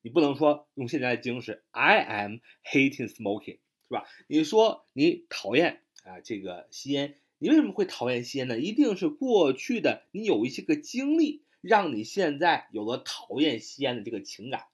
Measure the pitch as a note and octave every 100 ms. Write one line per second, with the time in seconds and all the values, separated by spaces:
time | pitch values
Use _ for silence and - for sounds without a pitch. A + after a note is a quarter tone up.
0 | A#2 D3+ C#3+ C#3 D3+ D3 _ - A#2+ D#3
1 | B2 A#2+ B2 B2 A#2 G2+ _ - C#3+ G#3
2 | - G#2+ G#2 A2+ _ _ - C#3 C3+ C#3
3 | A2+ - G#2+ G#2 - - _ _ _ A2+
4 | - - _ D3+ D3+ G#3+ A3 - _ C3
5 | D#3+ - _ - G2 B2+ E3+ - _ _
6 | - F2+ - G#2+ F#2+ F2 - - C3+ C#3
7 | C#3+ - _ _ F3 D#4 A#3 F#3 F#3+ -
8 | B2 B2 B2 C3+ B2+ A2+ E3 A#3+ C4 F#3+
9 | D#3+ - C4+ G#3+ D3 C3 - A#3+ D3 G#2+
10 | _ F#3+ A3 A#2+ B2 - - D3+ - A#3+
11 | C#4 D#4+ D#4 - _ _ F3+ G#3+ F3 A2+
12 | A2 - E3 C#3+ E3+ D3 - A2 G#2 C3
13 | - - - A#2+ D#3 A2+ - - C3+ B2
14 | G#2 G#2+ G2 - G#2 B2 -